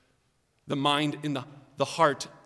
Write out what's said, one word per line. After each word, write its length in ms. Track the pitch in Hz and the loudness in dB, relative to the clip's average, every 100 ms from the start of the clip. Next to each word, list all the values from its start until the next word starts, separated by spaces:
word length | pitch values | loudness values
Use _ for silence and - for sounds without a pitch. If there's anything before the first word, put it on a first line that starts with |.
| _ _ _ _ _ _ - | _ _ _ _ _ _ -6
the 80 | 143 | -2
mind 420 | 143 143 151 151 | 2 2 0 -2
in 100 | 151 | -4
the, 100 | 135 123 - - - | -6 -8 -16 -10 -4
the 80 | 139 | -2
heart, 420 | - 156 135 - - | 4 4 2 -6 -16